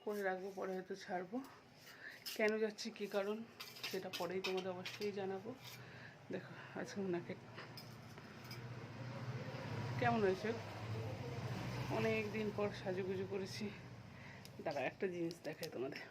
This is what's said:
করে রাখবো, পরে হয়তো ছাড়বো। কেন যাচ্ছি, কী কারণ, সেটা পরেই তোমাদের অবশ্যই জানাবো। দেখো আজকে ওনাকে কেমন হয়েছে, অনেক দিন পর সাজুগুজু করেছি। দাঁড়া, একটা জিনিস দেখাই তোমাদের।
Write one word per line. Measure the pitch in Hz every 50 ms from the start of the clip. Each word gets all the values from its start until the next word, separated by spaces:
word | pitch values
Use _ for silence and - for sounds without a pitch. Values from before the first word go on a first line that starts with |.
| -
করে | 220 208 202
রাখবো, | 196 185 185 185 185 196 185
পরে | 190 196 190 185
হয়তো | 185 185 - 196
ছাড়বো। | 190 - - 190 180 185 175 214 262 269 - - - - - - - - - - - - - - - - - -
কেন | - 220 214 220 220
যাচ্ছি, | 220 208 208 - - 226
কী | - - 208
কারণ, | 196 202 202 196 202 214 226 226 - - - - - - - - -
সেটা | - 190 185 185 185 -
পরেই | 180 170 180 190
তোমাদের | 185 190 185 185 185 190
অবশ্যই | 180 180 185 - - - 208 208
জানাবো। | 190 202 196 190 190 190 196 226 254 - - - - - - - - - - - - - - -
দেখো | 185 185 - - - - - - - 190
আজকে | 185 - - 202
ওনাকে | 190 185 175 175 175 - 185 - - - - - - - - - - - - - - - - - - - - - - - - - - - - - - - - - - - - - - - - - - - - - - - - - - - - -
কেমন | 247 240 233 226
হয়েছে, | 208 185 190 185 - 214 240 - - - - - - - - - - - - - - - - - - - - - - - - - - -
অনেক | - 226 220 226 220 220 214 208
দিন | 208 220 214 208 208
পর | - 208 202 202 - -
সাজুগুজু | 202 185 185 196 185 196 185 196 185
করেছি। | 196 196 190 190 - - 214 202 - - - - - - - - - - - - - - - - - - -
দাঁড়া, | 165 143 143
একটা | 127 - - - 208
জিনিস | 190 175 175 165 165 160 - -
দেখাই | - 160 - 170 156
তোমাদের। | - - 123 143 - - - -